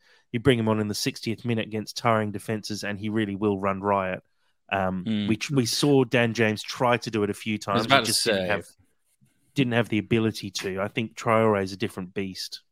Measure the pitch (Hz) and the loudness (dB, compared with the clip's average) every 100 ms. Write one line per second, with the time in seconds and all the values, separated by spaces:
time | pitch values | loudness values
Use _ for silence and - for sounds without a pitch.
0 | _ _ _ 120 123 120 110 110 104 101 | _ _ _ 0 2 4 4 2 0 -2
1 | 139 - - 107 120 113 104 107 101 - | -4 -4 -6 -4 -2 -2 -2 -6 -8 -2
2 | 120 110 107 98 - 110 - 104 101 101 | 2 2 0 -4 -4 -6 -4 -6 -6 -6
3 | 107 110 107 98 107 98 98 95 101 98 | -4 -2 -2 0 0 2 0 -2 0 0
4 | 92 92 _ _ _ _ - 98 92 92 | 0 -6 _ _ _ _ -4 -2 0 -2
5 | 90 107 101 110 - 139 117 - 147 135 | -2 -2 0 -2 0 0 0 2 4 4
6 | 120 123 117 110 110 107 - - 123 120 | 4 2 2 2 2 0 -6 -2 2 2
7 | - 110 104 98 113 107 - 101 113 135 | 0 0 0 -2 -4 -6 -2 0 4 4
8 | 113 110 120 101 92 101 - - _ _ | 4 0 2 0 0 -2 -4 -20 _ _
9 | _ _ _ _ _ - 123 117 113 107 | _ _ _ _ _ -2 2 2 2 0
10 | 95 113 110 - 104 - 101 95 101 - | 2 2 2 -2 -8 -6 -6 -4 -4 -4
11 | 113 - 120 110 110 104 95 95 110 - | -6 -4 2 4 6 4 0 -4 -6 -6
12 | 92 104 95 90 - - _ | -8 -6 -8 -8 -12 -14 _